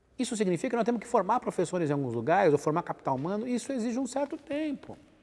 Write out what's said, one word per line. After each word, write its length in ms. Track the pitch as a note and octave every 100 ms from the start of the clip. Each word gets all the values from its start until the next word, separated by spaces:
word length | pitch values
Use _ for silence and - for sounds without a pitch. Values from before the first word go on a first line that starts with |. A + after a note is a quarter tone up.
| _ -
Isso 180 | B3 G#3+
significa 320 | G3 E3+ C4
que 80 | A#3
nós 80 |
temos 160 | A3 A#3+
que 60 | -
formar 340 | A#3 F3+ A#3+
professores 480 | - - E3+ F3+ D3+
em 60 |
alguns 180 | C#3+ C3
lugares, 400 | A#2 A#2 F3+ F#3
ou 60 | C#3+
formar 240 | D#3+ D#3+
capital 320 | - D#3+ -
humano, 340 | C3 D#3 G#3 B3
e 60 |
isso 180 | B3 -
exige 260 | C4+ A3+ A#3
um 80 | C4
certo 300 | C#4 C#4+ D#4+
tempo. 600 | - D4 D#4 C#4 - - - _